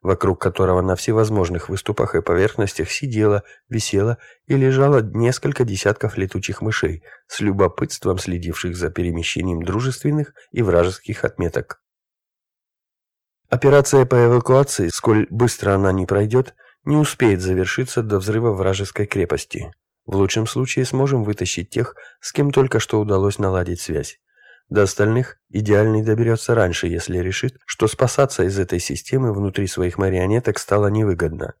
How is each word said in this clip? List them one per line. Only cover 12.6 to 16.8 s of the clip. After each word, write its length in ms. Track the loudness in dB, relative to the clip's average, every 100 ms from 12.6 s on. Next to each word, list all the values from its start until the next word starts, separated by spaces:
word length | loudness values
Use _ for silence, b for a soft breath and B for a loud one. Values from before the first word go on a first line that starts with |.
| _ _ _ _ _ _ _ _ _
Операция 560 | 2 6 6 6 4 6
по 100 | 6
эвакуации, 640 | 6 4 6 4 4 0 -2
сколь 400 | 0 2 2 2
быстро 420 | 0 0 2 0
она 200 | 2 2
ни 140 | 0 0
пройдет, 480 | 0 2 0 0 b b b